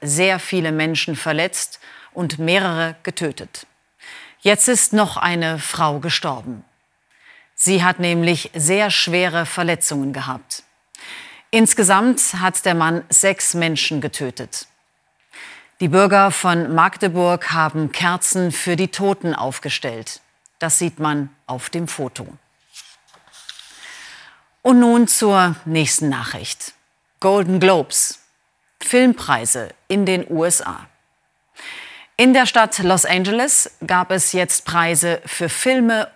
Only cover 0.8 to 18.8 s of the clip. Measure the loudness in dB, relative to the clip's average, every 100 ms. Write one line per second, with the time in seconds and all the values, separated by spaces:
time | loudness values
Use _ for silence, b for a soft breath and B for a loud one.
0.8 | -2 -2 -4 -4 -4 -2 -2 -4 -8 -12
1.8 | B B B -6 -6 -4 0 0 0 -2
2.8 | -4 -6 -10 -6 -6 -8 -16 -20 -20 _
3.8 | _ _ B B B B 0 2 2 2
4.8 | 2 2 0 0 -2 0 -2 -4 -6 -2
5.8 | 0 -2 -4 -4 -4 -8 -10 -14 -16 _
6.8 | _ _ _ b b b b -2 2 2
7.8 | 2 2 0 2 2 0 -4 -2 0 2
8.8 | 2 0 0 0 0 -2 -4 -4 -2 0
9.8 | -2 -2 -6 -6 -8 -10 -10 -14 _ _
10.8 | _ -20 B B B B B 2 4 4
11.8 | 4 4 2 0 -2 -2 -2 0 0 2
12.8 | 2 0 0 2 2 0 -2 -2 -2 -2
13.8 | -2 -4 -6 -6 -8 -10 -12 -12 -12 _
14.8 | _ _ _ _ B B B B B -4
15.8 | 2 4 6 6 4 2 0 0 0 2
16.8 | 2 2 -2 0 0 0 -2 0 0 0
17.8 | -4 -2 -2 0 -2 0 -2 -2 -2 -2